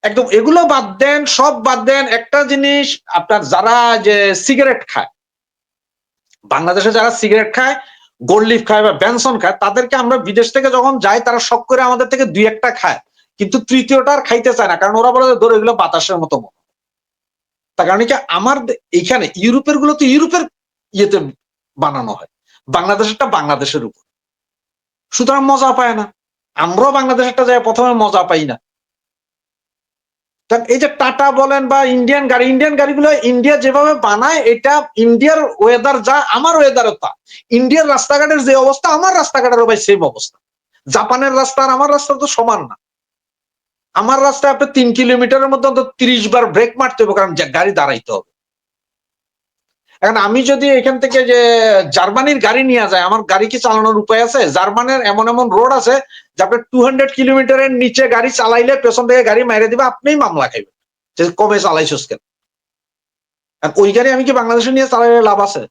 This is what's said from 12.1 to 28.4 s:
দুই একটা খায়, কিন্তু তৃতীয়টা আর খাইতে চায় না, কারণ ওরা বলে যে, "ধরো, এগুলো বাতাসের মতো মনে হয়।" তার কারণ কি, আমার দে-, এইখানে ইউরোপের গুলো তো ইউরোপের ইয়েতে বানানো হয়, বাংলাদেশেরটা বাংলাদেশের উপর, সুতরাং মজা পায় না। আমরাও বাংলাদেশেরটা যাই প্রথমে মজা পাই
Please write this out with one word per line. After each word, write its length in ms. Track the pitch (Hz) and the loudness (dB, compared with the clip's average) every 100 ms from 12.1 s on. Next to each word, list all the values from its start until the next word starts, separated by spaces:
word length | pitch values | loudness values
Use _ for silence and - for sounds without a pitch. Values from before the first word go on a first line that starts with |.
| 269 | -2
দুই 220 | 240 165 214 | -2 0 0
একটা 240 | 220 247 | 0 -4
খায়, 300 | 240 180 - _ _ _ _ | -2 -4 -4 _ _ _ _
কিন্তু 220 | 196 254 | -4 -4
তৃতীয়টা 520 | 214 262 247 269 262 | 0 -2 2 0 2
আর 100 | 285 | -2
খাইতে 300 | - 233 240 | 0 -2 0
চায় 140 | 233 196 | 0 -2
না, 80 | 170 | 0
কারণ 200 | 190 220 | 0 2
ওরা 160 | 240 | 2
বলে 140 | 254 262 | 2 2
যে, 80 | |
"ধরো, 220 | 240 226 220 | 2 4 2
এগুলো 180 | 214 | 2
বাতাসের 420 | 220 170 165 - 180 | 0 -2 -2 -4 -6
মতো 200 | 156 135 | -4 -6
মনে 100 | 110 | -8
হয়।" 300 | _ _ _ _ _ _ _ _ _ _ _ _ - | _ _ _ _ _ _ _ _ _ _ _ _ -4
তার 100 | 175 | -2
কারণ 180 | 196 | 0
কি, 100 | 233 277 - | 0 -2 -4
আমার 380 | 175 220 277 233 | -4 -2 -4 -6
দে-, 140 | - _ | -10 _
এইখানে 360 | 175 170 247 160 - | -4 -2 -4 -4 -4
ইউরোপের 420 | 220 254 277 294 | 0 0 -2 -2
গুলো 160 | 294 | -2
তো 100 | 294 | 0
ইউরোপের 420 | 277 277 330 349 320 _ _ _ _ | 2 2 2 -2 -4 _ _ _ _
ইয়েতে 260 | 196 403 - 139 - _ _ _ - | -2 0 0 -4 -14 _ _ _ -6
বানানো 360 | 147 139 113 | -6 -4 -10
হয়, 140 | 98 85 _ _ _ - | -12 -16 _ _ _ -6
বাংলাদেশেরটা 580 | 170 185 202 214 214 254 | -4 -2 -2 -2 -2 -4
বাংলাদেশের 580 | 196 147 139 139 156 | -4 -2 -4 -4 -6
উপর, 180 | 113 _ _ _ _ _ _ _ _ _ _ _ _ | -8 _ _ _ _ _ _ _ _ _ _ _ _
সুতরাং 340 | - 247 269 | -4 0 0
মজা 280 | 269 269 262 | 2 2 2
পায় 220 | 254 247 | 0 0
না। 180 | 220 208 _ _ _ _ | -2 -8 _ _ _ _
আমরাও 380 | - 170 185 269 | -6 -4 0 2
বাংলাদেশেরটা 520 | 277 262 247 254 247 | 2 0 -2 -2 -2
যাই 160 | 247 247 | 0 0
প্রথমে 340 | 226 226 247 | 0 0 0
মজা 280 | 233 208 190 | 0 0 0
পাই 220 | 180 165 | 0 -2